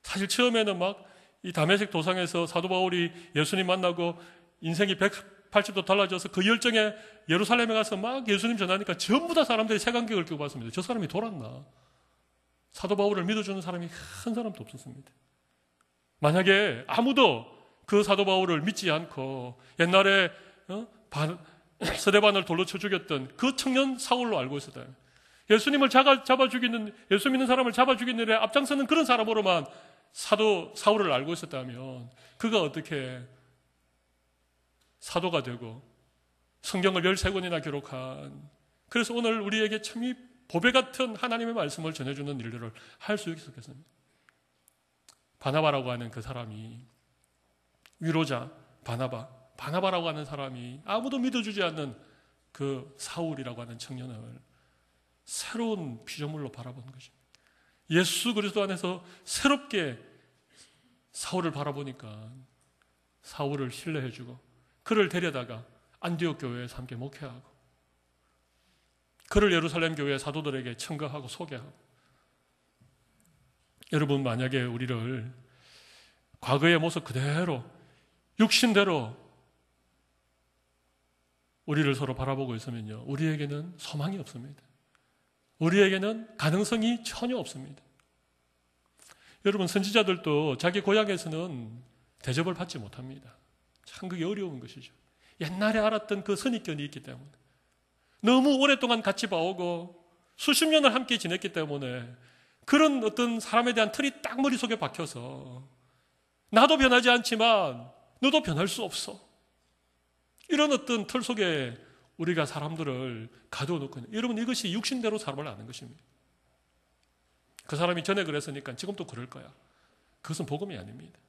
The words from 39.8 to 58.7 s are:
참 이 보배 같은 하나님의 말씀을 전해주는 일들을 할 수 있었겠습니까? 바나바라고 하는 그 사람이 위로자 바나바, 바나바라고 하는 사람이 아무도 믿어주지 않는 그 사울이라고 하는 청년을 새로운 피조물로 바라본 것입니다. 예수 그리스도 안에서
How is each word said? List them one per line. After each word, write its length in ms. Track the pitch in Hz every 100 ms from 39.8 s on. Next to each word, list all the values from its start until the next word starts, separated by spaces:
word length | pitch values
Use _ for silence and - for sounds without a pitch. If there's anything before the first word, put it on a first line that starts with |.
참 220 | 214 233
이 100 | 247 247 - _ _
보배 260 | 170 240
같은 420 | 254 254 - 254 214
하나님의 380 | 247 226 233
말씀을 400 | 233 147 151 160
전해주는 440 | 156 131 143 143 139
일들을 320 | 113 117 113 - - -
할 200 | - 208
수 120 | 170
있었겠습니까? 600 | 160 - 127 127 127 - _ _ _ _ _ _ _ _ _ _ _ - _ _ _
바나바라고 500 | 139 151 156 139 127
하는 220 | 120 117
그 100 | 117
사람이 640 | 113 123 117 107 110 117 127 _ _ _ _ _ _ _ _ _ _ _
위로자 500 | 165 160 151 123 127 - _ _
바나바, 460 | - 117 131 123 - - _ -
바나바라고 500 | - 175 190 180 165
하는 160 | 151 143
사람이 560 | 147 135 127 120 135 -
아무도 340 | 214 254 269
믿어주지 440 | 254 240 220 202
않는 340 | 175 160 143 113 - _ _ _ _
그 420 | - 139 135 139 -
사울이라고 640 | - - 165 139 123 117
하는 160 | 117 117
청년을 640 | - 127 123 113 117 123 _ _ _ _ _ _ _ _
새로운 800 | - - - 226 226 208 147 113
피조물로 480 | - - 147 156 139
바라본 400 | - 123 123 123
것입니다. 300 | 127 - _ _ _ _ _ _ _ _
예수 420 | 160 180 - 233
그리스도 280 | 214 202 208
안에서 420 | 196